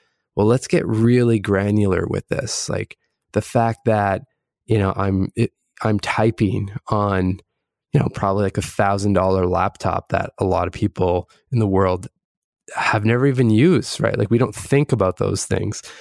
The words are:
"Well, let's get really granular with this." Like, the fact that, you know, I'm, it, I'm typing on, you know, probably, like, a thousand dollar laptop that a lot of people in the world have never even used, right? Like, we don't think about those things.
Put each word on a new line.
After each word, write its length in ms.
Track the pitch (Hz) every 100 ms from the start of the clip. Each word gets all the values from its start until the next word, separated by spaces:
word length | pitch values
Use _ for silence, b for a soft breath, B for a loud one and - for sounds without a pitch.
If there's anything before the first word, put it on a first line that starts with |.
| _ _ _ -
"Well, 100 | 104
let's 220 | 127 -
get 180 | 175 -
really 540 | 110 117 123 120 113
granular 640 | 98 98 101 104 101 90 87
with 200 | - -
this." 400 | - 110 - -
Like, 280 | 92 - - _ _ _
the 100 | 107
fact 420 | - 123 113 113 -
that, 360 | 107 101 95 - _ _ _ -
you 120 | 113
know, 140 | 98
I'm, 340 | - 98 95 95
it, 180 | - 117 - _ _
I'm 160 | 110 107
typing 720 | - - 110 110 104 104 101 101 -
on, 540 | 107 104 95 92 92 _ _ _ _ _
you 60 | 143
know, 100 | -
probably, 300 | - 101 98
like, 140 | 98 -
a 40 |
thousand 520 | - - 101 101 101
dollar 300 | 95 95 95 90
laptop 640 | 87 95 - - 90 -
that 240 | 90 - -
a 60 |
lot 240 | 98 87 87
of 40 |
people 560 | - 101 - 90 90 - b b
in 80 | 120
the 80 | 104
world 400 | 95 95 92 87 _ _ _ _ _ -
have 300 | - - 110
never 220 | 107 120 139
even 240 | 127 120
used, 500 | 107 160 165 - -
right? 160 | 107 104
Like, 120 | 104
we 80 | 117
don't 160 | 127
think 360 | - - 139 147
about 280 | 117 95 -
those 260 | 98 98
things. 380 | - 101 101 - B B